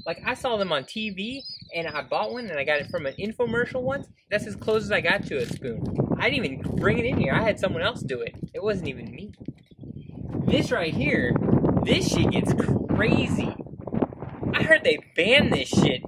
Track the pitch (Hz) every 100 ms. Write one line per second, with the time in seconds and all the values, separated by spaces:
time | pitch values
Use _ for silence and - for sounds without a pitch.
0 | 160 170 208 254 262 220 190 151 127 220
1 | 214 185 208 269 - - - 170 165 147
2 | - 151 214 240 226 151 139 147 139 180
3 | 139 - 202 220 240 233 240 254 254 277
4 | 277 - _ 208 214 196 - 220 208 196
5 | 165 202 - 147 120 - 131 113 - -
6 | - - 208 285 165 135 - - 185 226
7 | 233 - - 180 220 196 190 160 190 -
8 | - - 117 - - 160 202 196 156 127
9 | 113 120 202 - - - _ - - -
10 | - - - - - 277 - 240 165 -
11 | 196 160 123 123 - - - - - -
12 | - - - - - - - - - -
13 | 220 - - - - - - - - -
14 | - - - - - - - 311 - 147
15 | - - 180 269 - - 127 - 147 127